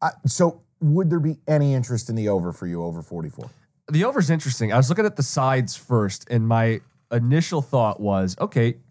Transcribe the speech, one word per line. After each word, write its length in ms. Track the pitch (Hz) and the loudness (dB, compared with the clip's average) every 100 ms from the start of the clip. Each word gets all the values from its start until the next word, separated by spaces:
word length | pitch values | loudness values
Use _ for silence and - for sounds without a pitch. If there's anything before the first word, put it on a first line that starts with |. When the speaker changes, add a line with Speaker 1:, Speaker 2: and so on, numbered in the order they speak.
Speaker 1:
Uh, 80 | 160 - - | -6 -2 -4
so 360 | - 175 - _ _ | 2 0 0 _ _
would 280 | 151 156 180 | 2 2 2
there 120 | 170 | 0
be 180 | 151 151 - | 0 -4 0
any 280 | 151 143 | 2 2
interest 360 | 131 120 120 - | 2 0 -4 -4
in 60 | 113 | -2
the 120 | 104 | 0
over 240 | 98 87 | 0 -2
for 140 | 80 90 | -6 -6
you, 160 | 85 | -4
over 200 | 85 82 | -6 -8
forty-four? 460 | 78 87 78 - - - _ _ - | -10 -8 -10 -10 -16 -18 _ _ -4
Speaker 2:
The 140 | 151 | -2
over's 260 | 220 277 151 | 0 0 0
interesting. 420 | 165 139 120 110 | 0 -2 -2 0
I 40 | 117 | 2
was 120 | 127 | 2
looking 180 | 180 208 | 2 0
at 80 | |
the 80 | 202 | 0
sides 540 | 135 - 131 131 110 - | -2 0 2 2 -2 -6
first, 520 | - 120 101 - - | -2 0 0 -4 -4
and 180 | 120 113 | -2 2
my 340 | 113 113 113 - _ _ | 2 2 0 -6 _ _
initial 500 | 120 120 151 170 165 | -2 2 2 2 -2
thought 380 | 135 131 110 - | -2 0 0 0
was, 360 | 104 98 95 92 | 0 0 0 -2
okay, 380 | 214 - 117 120 _ | -2 0 0 -2 _